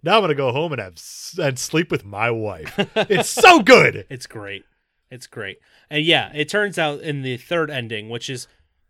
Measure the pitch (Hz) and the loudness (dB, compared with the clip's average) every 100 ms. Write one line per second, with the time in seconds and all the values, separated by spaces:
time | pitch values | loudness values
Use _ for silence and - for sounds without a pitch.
0 | 160 220 185 143 135 123 170 131 95 82 | 0 2 2 0 0 -2 -4 -6 -10 -16
1 | - - - 170 151 127 - 156 170 156 | -20 -18 -14 -4 -4 -4 -4 -2 -2 -6
2 | 98 101 113 117 107 87 - - 190 220 | -8 -4 -4 -2 -6 -8 -8 -6 -4 -2
3 | 202 208 - - 370 339 190 233 139 104 | 0 0 0 6 8 8 10 8 8 0
4 | - 131 - 113 101 98 - _ _ _ | -10 -16 -14 -14 -14 -14 -16 _ _ _
5 | _ 127 - - 98 92 _ _ _ 151 | _ -20 -18 -12 -12 -14 _ _ _ -2
6 | 160 156 107 147 151 208 208 175 156 147 | 2 2 0 -6 -4 -2 -4 -2 -4 -4
7 | 160 143 131 123 - 170 151 131 113 110 | -8 -6 -6 -8 -6 -4 -4 -6 -8 -10
8 | 107 117 - 127 - _ _ _ _ | -8 -10 -10 -10 -12 _ _ _ _